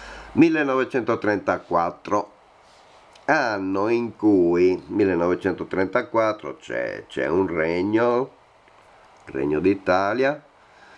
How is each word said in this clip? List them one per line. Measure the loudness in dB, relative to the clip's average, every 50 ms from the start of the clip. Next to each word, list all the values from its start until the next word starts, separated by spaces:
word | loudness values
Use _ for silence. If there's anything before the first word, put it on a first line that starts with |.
| -18 -18 -18 -18 -20 -6 2
millenovecentotrentaquattro, | 4 4 4 4 0 0 0 0 0 -2 0 -2 -2 0 0 -2 0 0 0 0 0 0 -2 -2 -2 -2 -2 0 0 0 -2 -4 -8 -6 -4 -2 -2 -2 -6 -14 -20 _ _ _ _ _ -20 -20 -20 -20 -20 -20 -20 -20 -20 -20 -12 -2
anno | 0 0 2 2 0 -2 -2 -2 -2 -2 0 0 0
in | 0 0 -2 -4 -6
cui, | 0 2 4 4 6 4 4 4 4 4 4 4 0 -4
millenovecentotrentaquattro, | -4 0 2 2 2 2 2 2 0 0 0 0 -4 -2 -4 -6 -6 -2 -2 -2 0 -2 -4 -4 0 -2 0 0 0 -2 -4 -8 -12 -14
c'è, | -14 -14 -8 -6 -6 -6 -6 -8 -10 -14
c'è | -10 -6 -4 -2
un | 0 2 0 0
regno, | 0 0 -2 0 0 0 0 0 0 0 2 2 2 2 0 -2 -4 -10 _ _ _ _ _ _ -20 _ -20 -20 -20 -20 -20 -20 -20 -20 -20 -18
il | -10 -6
Regno | -4 -2 0 0 2
d'Italia, | 2 2 0 2 0 0 0 2 2 0 0 0 0 -2 -2 -4 -12 -20 _ _ _ _ -20 -20 -20 -20 -20